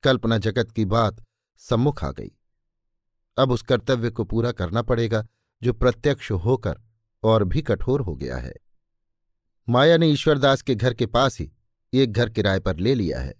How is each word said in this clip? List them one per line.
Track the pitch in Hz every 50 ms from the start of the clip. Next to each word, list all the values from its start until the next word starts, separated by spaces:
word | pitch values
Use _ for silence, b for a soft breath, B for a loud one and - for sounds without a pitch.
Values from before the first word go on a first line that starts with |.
| -
कल्पना | 139 131 123 - 117 113 110
जगत | 95 110 95 127 113 113
की | - - 110
बात | 92 104 117 113 104 101 - - _ _ _ _ _ _ _
सम्मुख | - - 123 113 123 147 147 - -
आ | 69
गई। | 65 - 57 50 _ _ _ _ _ _ _ _ _ _ _ _ _ _ _ _ _ _ _ _ _ -
अब | 135 131
उस | 123 113
कर्तव्य | - - 131 117 - - 131 120 113 120
को | 110 - 110
पूरा | 90 110 113 113 120
करना | 117 - 92 85 85 117
पड़ेगा | 117 110 127 113 117 110 113 110 107 - _ _ _ _ _ _ -
जो | 120 120
प्रत्यक्ष | - - 127 117 - - 147 139 - - -
होकर | 107 90 85 113 131 127 - 98 78 - _ _ _ _ _ _ _ _ -
और | 110 110 110 104
भी | 95 - 151
कठोर | 156 - 107 - - - 131 143
हो | 127 92 78
गया | 62 67 62 62 62
है। | 62 - - - _ _ _ _ _ _ _ _ _ _ _ _ _ _ _ _ _ _ _ _ _ -
माया | 117 123 139 160 170 165
ने | 165 160
ईश्वरदास | 147 135 - 160 151 139 131 139 135 131
के | - - 127
घर | 101 117 127 117
के | - 127
पास | - - 117 135 135 - -
ही | 82 71 _ _ _ _ _ _ _ _ -
एक | 131 135 117 104
घर | 117 120 117
किराए | 113 - 98 101 95 95
पर | 98 95 92 78
ले | 90 117 135
लिया | 123 104 82 64 62
है। | 64 65 - _